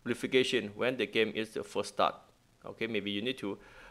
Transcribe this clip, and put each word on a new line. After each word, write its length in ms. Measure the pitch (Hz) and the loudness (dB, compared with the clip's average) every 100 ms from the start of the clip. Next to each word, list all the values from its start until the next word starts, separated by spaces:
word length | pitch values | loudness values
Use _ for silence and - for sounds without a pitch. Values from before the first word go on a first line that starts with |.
| 120 | -4
verification 680 | 117 110 127 127 113 104 104 | -2 2 4 6 2 0 -2
when 200 | 120 127 | 0 0
the 80 | 104 | 0
game 260 | 113 110 95 | 2 2 0
is 160 | 110 | -4
the 100 | - | -6
first 320 | - 101 104 | -4 -4 -2
start. 220 | - 85 - - _ _ _ - | 2 2 2 -8 _ _ _ -16
Okay, 220 | 101 113 | -6 -4
maybe 240 | 110 101 | -2 -2
you 100 | 101 | -2
need 160 | 120 131 | -4 -4
to 220 | 101 104 - - - | -6 -6 -10 -20 -20